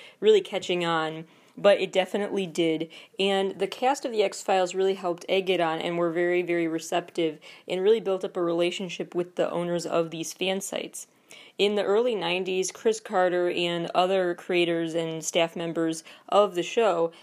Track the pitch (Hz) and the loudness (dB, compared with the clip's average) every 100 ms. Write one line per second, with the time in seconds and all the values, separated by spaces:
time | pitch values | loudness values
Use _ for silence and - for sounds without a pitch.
0 | - - 208 208 185 190 190 180 170 165 | -20 0 4 4 4 -6 -2 -2 0 0
1 | 160 160 165 - _ - 196 202 190 185 | -2 -6 -14 -20 _ 2 4 4 2 0
2 | 185 208 202 196 180 160 165 160 160 - | 0 -2 -2 -2 -4 0 2 0 -4 -12
3 | - - 196 190 196 175 190 - 254 285 | -14 -2 0 2 0 -2 -4 0 0 0
4 | 269 214 196 - - 190 180 185 190 190 | -2 0 0 0 0 2 2 0 0 0
5 | 185 175 - 190 185 180 165 160 175 170 | -2 -4 -2 0 2 2 2 0 -2 0
6 | 170 165 175 180 170 170 165 160 - 180 | 0 0 2 0 0 0 0 -4 -2 -4
7 | 175 - 160 151 - - - 185 196 226 | -4 -2 -2 -2 -16 -16 -6 0 4 4
8 | 185 190 190 185 170 170 175 175 180 - | 2 -2 -4 -2 0 2 0 -2 -8 -8
9 | 170 175 175 - - 175 175 175 165 170 | -6 -4 -4 -2 -2 -2 -2 -4 0 0
10 | 165 160 160 - 185 190 - - - - | 0 -4 -8 -4 -2 -2 -4 -6 -8 -12
11 | - _ - - - - 202 208 190 208 | -18 _ -20 -20 -10 0 0 2 2 2
12 | 247 208 170 180 190 185 180 - 226 220 | 2 0 -2 -2 -2 -2 -4 -2 -2 -2
13 | - 196 185 175 175 170 175 170 170 175 | -2 2 2 2 0 0 -2 -2 -2 0
14 | 185 190 175 175 - 180 170 165 165 165 | 2 2 0 -4 -2 2 2 0 -2 -2
15 | 165 160 - 175 165 175 170 165 165 160 | -4 -6 -2 0 0 -2 -4 -2 -2 -2
16 | - - - 196 208 175 175 233 214 170 | -10 -16 0 2 4 0 -2 2 2 2
17 | 165 - | -2 -4